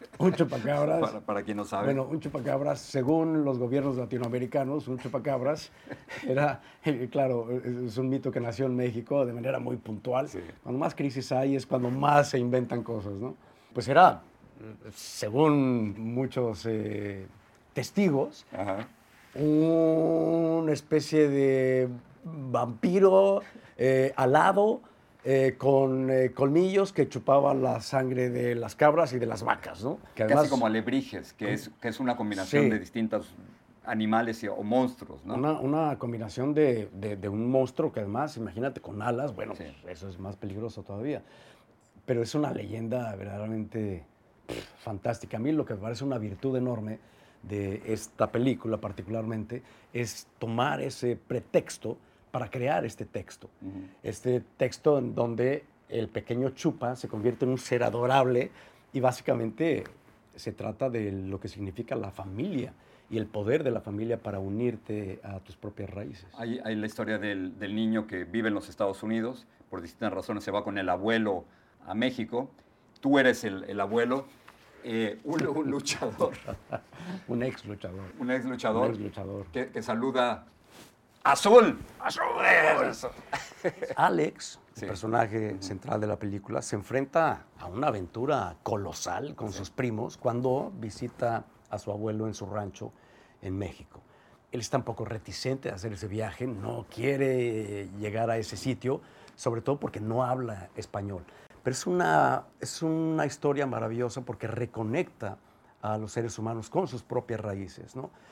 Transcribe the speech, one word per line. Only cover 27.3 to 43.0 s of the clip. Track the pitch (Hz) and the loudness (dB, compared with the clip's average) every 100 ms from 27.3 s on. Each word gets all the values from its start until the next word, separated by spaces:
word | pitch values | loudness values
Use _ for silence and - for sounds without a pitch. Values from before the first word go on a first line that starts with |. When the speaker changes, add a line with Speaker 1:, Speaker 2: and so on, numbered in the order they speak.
| 139 139 | 6 6
Speaker 1:
la | 135 127 117 | 4 2 0
sangre | - 135 131 127 123 | 0 0 0 0 0
de | 123 120 120 | 0 0 -2
las | 110 - | -4 4
cabras | 147 151 156 | 6 6 4
y | 123 | 2
de | 117 | -2
las | 110 | -2
vacas, | 117 107 - - | 0 0 -2 -6
¿no? | 117 165 - - | -6 -6 -10 -2
Que | |
Speaker 2:
Casi | 110 | 4
Speaker 1:
además | 143 143 | 6 6
Speaker 2:
como | 135 113 | 4 2
alebrijes, | 110 117 135 131 95 - | 2 2 0 -2 -8 -12
que | - 104 | -6 -4
es, | 107 - - | -4 -6 -8
que | 120 | -8
es | 110 | -2
una | 127 120 | -2 0
combinación | 107 98 95 147 139 | -2 -2 2 4 6
Speaker 1:
Sí. | |
Speaker 2:
de | 107 | 4
distintos | 90 117 110 107 - - - - _ - - | -2 -2 0 -2 -4 -16 -20 -20 _ -16 -6
animales | 113 107 110 117 113 | 0 4 4 2 -2
y, | 104 | -4
o | 98 | -4
monstruos, | 104 123 123 - - 71 92 | 0 2 2 -2 -14 -14 -8
¿no? | 123 | -2
Speaker 1:
Una, | 147 151 | 0 0
una | 131 151 156 135 | 0 0 0 -2
combinación | 120 117 110 113 135 | -4 -6 -6 -4 0
de, | 151 151 117 101 | 4 4 4 -2
de, | 95 107 101 | -6 -6 -4
de | 98 | -4
un | 104 120 | -2 2
monstruo | 131 127 - 143 | 2 2 0 -2
que | - | -2
además, | 101 110 151 127 | -4 -2 -4 -6
imagínate, | 107 90 135 131 | -8 -4 -4 -6
con | - 101 | -10 -4
alas, | 110 120 139 101 | -2 -2 -2 -6
bueno, | 107 87 | -8 -8
Speaker 2:
Sí. | 78 71 | -12 -14
Speaker 1:
pues, | 87 87 | -16 -12
eso | 98 | -12
es | 90 | -10
más | 95 98 | -10 -10
peligroso | 104 98 113 - | -10 -8 -8 -10
todavía. | - 101 131 131 - - - - _ _ _ - - | -10 -6 -4 -6 -8 -20 -20 -20 _ _ _ -20 -2
Pero | 120 | 0
es | 117 151 | 0 0
una | 143 | -2
leyenda | 117 101 110 113 107 | -2 -6 -6 -4 -4